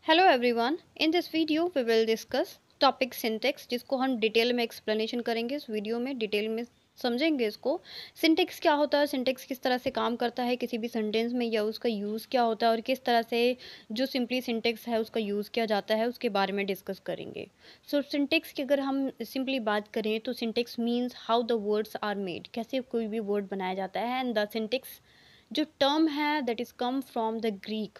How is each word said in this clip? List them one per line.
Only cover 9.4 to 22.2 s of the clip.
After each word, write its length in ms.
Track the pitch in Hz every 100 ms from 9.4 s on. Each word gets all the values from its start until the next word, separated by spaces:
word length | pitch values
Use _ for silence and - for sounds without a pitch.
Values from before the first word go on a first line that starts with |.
| -
किस 160 | 262
तरह 160 | 262 247
से 140 | 269
काम 240 | 254 220 233
करता 280 | 240 247
है 120 | 247 247
किसी 220 | 240 233
भी 100 | 226
सेंटेंस 460 | 226 214 220 233
में, 120 | 247 233
या 180 | 220
उसका 260 | 214 214 240
यूज़ 380 | 214 208 220 -
क्या 140 | 254
होता 240 | 233 220 233
है 60 |
और 100 | 226
किस 220 | 226 262
तरह 180 | - 233
से 360 | 233 240 240 247 - - -
जो 140 | 214 262
simply 440 | 269 240 254 247
syntax 380 | 226 233 220 -
है 140 | 226
उसका 180 | 220 233
यूज़ 300 | 208 202 208
किया 140 | - 220
जाता 300 | 208 - 220
है, 120 | 240
उसके 220 | 247 247
बारे 240 | 196 196
में 120 | 202 196
डिस्कस 340 | 185 - 196
करेंगे। 500 | - 165 - - - _ - - -
So 140 | 285
सिंटेक्स 500 | 269 294 277 320 -
की 100 | -
अगर 160 | 262 285
हम 300 | 269 269 269
simply 500 | - 233 269 262 262
बात 280 | 214 208 208
करें 320 | 240 214 220
तो 140 | 233
syntax 340 | 240 226 220 240 -
means 300 | 233 240 247
how 340 | - - 226
the 140 | 233 233 202
words 240 | 208 214
are 340 | - 208 202